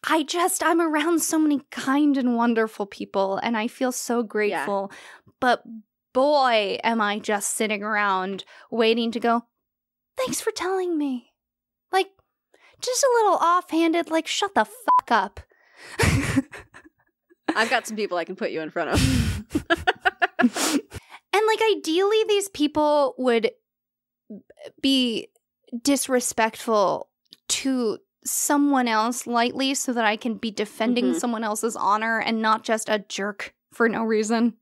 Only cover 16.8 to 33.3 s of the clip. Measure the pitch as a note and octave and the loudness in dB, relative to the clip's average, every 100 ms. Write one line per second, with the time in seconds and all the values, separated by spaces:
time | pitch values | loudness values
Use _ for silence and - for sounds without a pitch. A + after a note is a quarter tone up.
16.8 | - _ _ _ _ _ - D#4+ A3+ B3 | -20 _ _ _ _ _ -6 -2 0 0
17.8 | - A3 G3+ F3 E3 F#3+ G3+ C3+ D#3 - | -2 -6 -4 -4 -6 -6 -6 -6 -6 -6
18.8 | D3 G3 - B3+ A#3 - - D4 - F4 | -2 2 2 2 0 -4 -6 -6 -2 -2
19.8 | - - - - F4 - A#3+ - D4 D4+ | -2 -2 -6 -4 -6 2 0 2 -2 -2
20.8 | - - _ - _ F#4+ A4 G#4+ A4+ G4 | -4 -16 _ -20 _ 0 2 2 2 0
21.8 | D#4+ E4 G4 A4 A4 G4+ G4 - D4 - | 0 0 2 2 2 0 -2 -2 -2 2
22.8 | D4+ D4 A3 - B3+ A#3 A3 - _ _ | 2 2 0 0 0 2 0 -6 _ _
23.8 | _ _ _ _ _ G#3 _ - - _ | _ _ _ _ _ -20 _ -20 -20 _
24.8 | C4+ C4+ B3 A3 - _ _ _ _ A#3 | 2 2 2 -2 -8 _ _ _ _ -4
25.8 | C#4 C#4 - B3+ B3 - A3+ - - G#3+ | 0 0 2 0 0 0 -2 -2 0 2
26.8 | F3+ D3+ - _ _ - - - C4+ B3+ | 2 0 -8 _ _ -20 -6 -4 -2 0
27.8 | A3+ - _ _ - - - D4 C#4+ C4+ | -2 -4 _ _ -8 -4 0 2 4 2
28.8 | A#3+ A3 A3+ A#3+ - A#3+ A#3+ - C4+ C#4 | 2 0 0 -4 -2 0 0 0 -2 -2
29.8 | - A#3+ A3 G#3+ A#3+ G#3 A3+ G3+ G#3 - | -2 0 0 0 -4 -4 -6 -6 -8 -2
30.8 | A3+ B3 B3+ - B3 A3 A3+ G#3+ A#3 - | 0 2 0 0 -2 -4 -4 -2 -4 -2
31.8 | F#3+ G#3+ A3+ A3+ - A3 A3 A3 A3+ A3 | 0 0 0 0 0 0 2 0 0 -2
32.8 | - G#3+ - - G3+ | 0 -4 -4 -8 -6